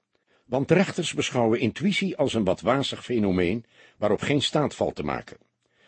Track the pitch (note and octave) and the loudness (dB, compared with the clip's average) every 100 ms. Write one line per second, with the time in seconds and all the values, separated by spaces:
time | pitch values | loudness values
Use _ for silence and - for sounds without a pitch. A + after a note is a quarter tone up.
0 | _ _ _ _ - B2+ C#3 E3 G3 - | _ _ _ _ -6 -2 2 2 2 -2
1 | E3 - C3+ B2+ A2+ A2+ A2+ - F3+ - | -4 -4 -2 2 2 2 0 0 -2 0
2 | G2 - C3+ A2+ F#2+ F2+ F#2 C3+ C3 - | -2 0 0 0 0 0 2 0 0 -6
3 | - A#2+ G2+ F2+ F2 A2+ - _ - - | -4 0 2 2 2 0 -6 _ -20 -4
4 | G#2 G2+ - C#3+ - D#3 C3+ - F2 - | 0 0 0 0 0 0 0 0 -4 -2
5 | D2 B1+ - - _ _ _ _ | -4 -6 -8 -18 _ _ _ _